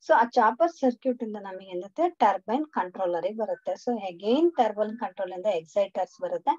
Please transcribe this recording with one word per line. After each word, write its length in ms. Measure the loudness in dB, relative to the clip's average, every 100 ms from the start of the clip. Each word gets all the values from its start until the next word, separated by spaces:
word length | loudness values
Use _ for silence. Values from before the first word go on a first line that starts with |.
| 2
So 60 |
ಆ 120 | 4
ಚಾಪರ್ 460 | 4 4 2 4 0
circuit 520 | 2 0 0 -2 -4
ಇಂದ 140 | -6 -8
ನಮಗೆ 300 | -10 -14 -10
ಏನಿರುತ್ತೆ, 400 | -10 -8 -2 -2
turbine 560 | 4 2 2 -2 -4 -2
controller 600 | -4 -4 -2 -2 -2 -2
ಗೆ 100 | -4
ಬರುತ್ತೆ. 360 | -6 -6 -6
So 180 | -6 -4 -6 -6
again 440 | -6 0 2 4 2
turbine 420 | 0 0 -4 -4
control 340 | -8 -6 -8
ಇಂದ 140 | -6 -4
exciters 760 | -4 -2 -2 -2 -2 -6 -6
ಬರುತ್ತೆ, 320 | -8 -4 -2